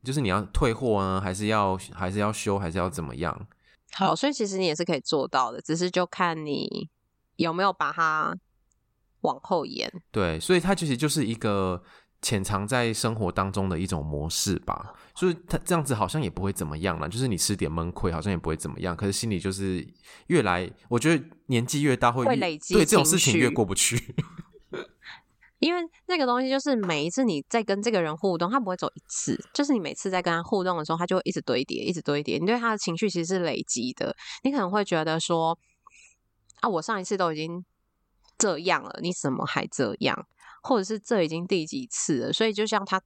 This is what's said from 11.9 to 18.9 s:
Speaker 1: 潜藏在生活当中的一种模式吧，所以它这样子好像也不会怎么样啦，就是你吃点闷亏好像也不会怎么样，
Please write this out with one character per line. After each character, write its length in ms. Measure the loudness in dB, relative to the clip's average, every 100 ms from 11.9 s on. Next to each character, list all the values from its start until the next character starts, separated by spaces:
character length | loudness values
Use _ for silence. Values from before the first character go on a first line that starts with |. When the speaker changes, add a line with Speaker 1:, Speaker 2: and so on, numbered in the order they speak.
| -20 _ _
Speaker 1:
潜 200 | -2 -2
藏 240 | 0 -2 0
在 280 | 0 0
生 200 | 0 -2
活 160 | 0 -2
当 220 | 0 0
中 160 | 0 0
的 100 | 0
一 80 | -2
种 180 | -2
模 260 | -2 -4 -4
式 280 | -2 0 0
吧， 340 | -2 -6 -6 -18 -20
所 160 | -2 0
以 80 | 0 -4
它 100 | -4
这 160 | 0 0
样 80 |
子 100 | 2
好 140 | 0 0
像 140 | 0
也 80 | -2
不 120 | -2
会 100 | -4
怎 140 | -2 -4
么 120 | -2
样 220 | -2 -2
啦， 80 | -4
就 100 | -2
是 100 | 0
你 100 | 0
吃 180 | 0 0
点 140 | -2
闷 220 | -2 -4
亏 200 | -2 -2
好 80 | -2
像 120 | -2
也 60 | -2
不 120 | -2
会 60 | -4
怎 140 | -4
么 100 | -6
样， 160 | -6